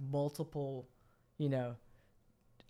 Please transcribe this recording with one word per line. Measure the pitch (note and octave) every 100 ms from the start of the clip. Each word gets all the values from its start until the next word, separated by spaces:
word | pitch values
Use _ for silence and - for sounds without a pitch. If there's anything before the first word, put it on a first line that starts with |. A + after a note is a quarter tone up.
| C3+
multiple, | C#3+ C#3+ C#3+ D#3+ D3+ C#3 C3 B2 - - _ _ -
you | D3
know, | C3+ B2 A#2+ - - - - - _ _ - -